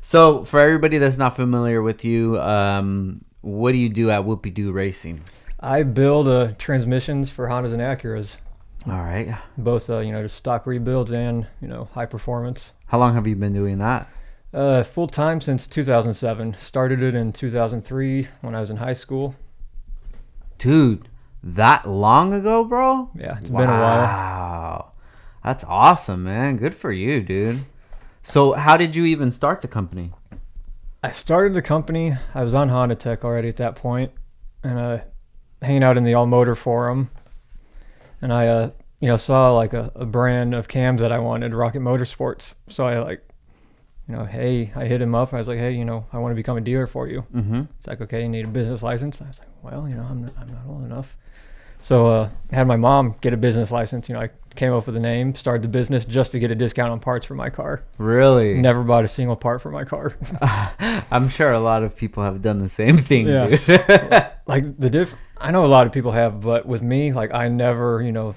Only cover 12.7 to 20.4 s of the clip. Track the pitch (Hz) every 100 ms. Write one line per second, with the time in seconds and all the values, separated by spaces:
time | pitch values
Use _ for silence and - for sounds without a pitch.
12.7 | _ - 120 123 117 110 104 101 101 101
13.7 | 98 107 127 90 - - - - - 139
14.7 | 131 117 - 170 - 151 165 143 131 -
15.7 | - 139 117 113 107 120 110 110 104 -
16.7 | 135 131 131 131 123 113 104 127 117 117
17.7 | 117 104 131 135 135 135 - 120 113 104
18.7 | 110 120 127 - 135 139 135 - - -
19.7 | - - - - - - -